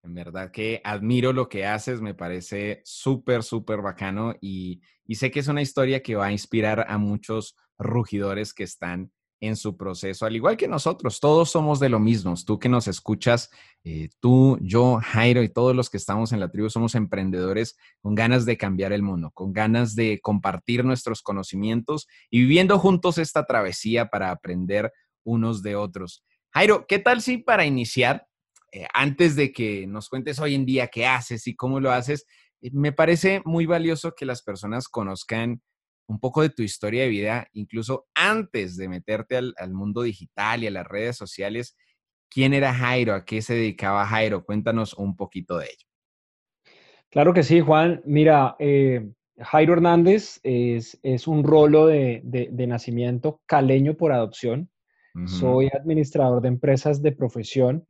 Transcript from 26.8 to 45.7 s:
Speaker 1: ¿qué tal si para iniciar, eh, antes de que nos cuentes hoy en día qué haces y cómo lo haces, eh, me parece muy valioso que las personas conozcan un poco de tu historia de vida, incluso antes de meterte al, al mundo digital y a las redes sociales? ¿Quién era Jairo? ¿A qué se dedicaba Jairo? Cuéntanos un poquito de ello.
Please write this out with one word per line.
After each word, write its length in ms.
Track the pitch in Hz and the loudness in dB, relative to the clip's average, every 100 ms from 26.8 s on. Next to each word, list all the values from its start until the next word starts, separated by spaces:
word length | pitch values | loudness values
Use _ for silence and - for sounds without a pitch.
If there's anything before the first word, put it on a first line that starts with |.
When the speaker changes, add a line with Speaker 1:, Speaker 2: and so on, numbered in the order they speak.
| - | 2
Speaker 1:
¿qué 100 | 202 | 0
tal 240 | 220 247 | 2 2
si 160 | 247 254 | 0 -4
para 280 | - 214 151 | 0 2 2
iniciar, 600 | 131 113 131 120 139 _ _ _ _ _ | 0 -2 2 2 0 _ _ _ _ _
eh, 160 | 98 - | -16 -4
antes 420 | - 143 139 170 143 | -2 0 4 2 4
de 160 | 135 | -2
que 340 | 135 110 101 95 | 0 -4 -4 -8
nos 240 | 104 - | -12 -10
cuentes 300 | 131 131 139 | -10 -8 -6
hoy 160 | 151 139 | -2 -2
en 100 | 127 | 0
día 220 | 131 120 | 0 -2
qué 180 | 117 123 | -2 0
haces 400 | 127 120 117 - | 0 -2 -10 -10
y 100 | - | -6
cómo 240 | 127 135 | -4 -2
lo 120 | 135 | 0
haces, 340 | 127 120 147 _ _ _ _ | 0 -2 -8 _ _ _ _
eh, 100 | 123 | -8
me 180 | 139 147 | -2 -2
parece 500 | 143 160 170 190 196 160 | 2 2 4 2 0 -2
muy 220 | 165 165 | -2 0
valioso 480 | 170 165 160 165 - | 0 0 -4 -8 -10
que 100 | 135 | -10
las 160 | 123 | -8
personas 460 | - 95 101 117 131 | -10 -10 -8 -8 -8
conozcan 760 | 120 98 95 - 113 117 120 _ _ _ _ _ | -8 -8 -10 -8 -6 -4 -8 _ _ _ _ _
un 120 | 107 | -6
poco 220 | 127 156 | -2 0
de 80 | 156 | 0
tu 140 | - | 0
historia 400 | 107 - 104 117 | -8 -6 -4 -2
de 60 | 131 | 0
vida, 380 | 104 104 117 - | 0 -2 -4 -8
incluso 560 | 107 101 110 110 135 _ - | -14 -10 -8 -6 -8 _ 0
antes 600 | 185 220 196 120 92 90 | 0 0 -4 -6 -6 -8
de 120 | 92 | -10
meterte 480 | 90 - 107 110 127 | -10 -6 -6 -4 -6
al, 160 | 127 - | -6 -10
al 160 | 92 | -10
mundo 280 | 95 104 104 | -8 -6 -4
digital 600 | 120 104 - - 104 117 | -6 -6 -14 -4 -4 -2
y 40 | 110 | -4
a 40 | |
las 160 | 95 80 | -8 -10
redes 300 | 101 117 123 | -6 -6 -8
sociales? 600 | 98 - 98 113 120 _ _ _ _ _ _ | -14 -10 -8 -8 -12 _ _ _ _ _ _
¿Quién 240 | 131 131 | 0 2
era 200 | 139 135 | 4 0
Jairo? 400 | 123 123 127 113 | 0 0 0 0
¿A 120 | 98 90 | -2 -4
qué 180 | 110 | -8
se 100 | 107 | -4
dedicaba 540 | 117 110 92 98 101 101 | -2 -2 -4 -2 -2 0
Jairo? 360 | 110 110 98 | 0 0 -2
Cuéntanos 520 | - 104 107 113 107 - | -4 -4 -2 -2 -4 -6
un 200 | 101 90 | -8 -6
poquito 440 | 98 95 90 87 | -10 -12 -8 -8
de 60 | |
ello. 220 | 65 | -8